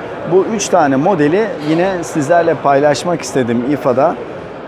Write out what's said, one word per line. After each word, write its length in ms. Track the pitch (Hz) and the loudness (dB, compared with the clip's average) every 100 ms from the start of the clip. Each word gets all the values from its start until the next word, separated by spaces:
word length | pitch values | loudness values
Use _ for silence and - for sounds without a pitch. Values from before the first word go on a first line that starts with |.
| - - - | -12 -10 0
Bu 120 | 180 175 220 | 2 2 -2
üç 120 | - | 0
tane 280 | 185 147 135 | 2 2 2
modeli 500 | 160 190 147 180 220 160 151 | 2 2 2 2 0 -4 -2
yine 220 | 160 190 185 | 0 0 -2
sizlerle 520 | 165 160 139 170 170 | -4 -4 2 2 2
paylaşmak 680 | 147 139 139 147 143 175 170 | 0 2 4 4 2 -2 -4
istedim 420 | - 139 120 120 123 | -2 -2 0 0 -2
ifa'da. 440 | 147 143 123 156 - - - - - | -2 0 2 2 0 -8 -12 -14 -14